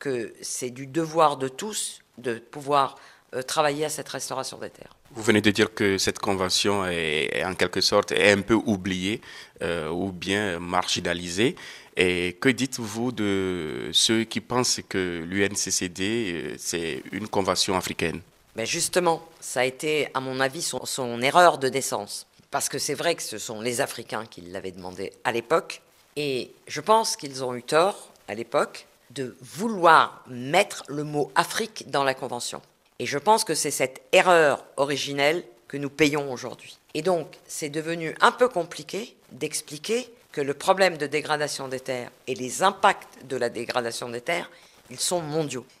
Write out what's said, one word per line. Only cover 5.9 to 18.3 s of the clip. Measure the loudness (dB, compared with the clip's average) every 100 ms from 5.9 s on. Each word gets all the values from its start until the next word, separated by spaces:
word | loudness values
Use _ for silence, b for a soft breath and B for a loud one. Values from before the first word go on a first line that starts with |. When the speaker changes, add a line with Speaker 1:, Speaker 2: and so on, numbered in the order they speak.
| 2
Speaker 2:
cette | 0 -2
convention | -2 0 2 2 2 2 0
est, | 0 0 0 0
est | -2
en | -2
quelque | 0 0 2
sorte | 2 4 2
est | 4 6
un | 6
peu | 4
oubliée, | 2 4 0 0 -2 -2 -4 B B B B
euh, | -4 -2 -2
ou | -2 -4
bien | -4 -2 0 0 -2
marginalisée. | -2 0 0 -2 -2 -4 -4 0 0 0 B B B
Et | 2 2 4 0 0
que | 2
dites-vous | 2 -2 -4 -8 -4 -4
de | -2 0 0 0 -2 -4 -6 -2
ceux | 2 4 2
qui | 2 -4
pensent | -2 0 0 -2 -4
que | -2 -2 -2 -2
l'U | 0
N | 2
C | 0 -2
C | -2 -2
D, | -2 -2 0 -2
euh, | -4 -6 -8
c'est | -6 -4 -2 -6 -6
une | -8 -4
convention | -2 0 2 2 0
africaine ? | 0 -2 -2 -4 -10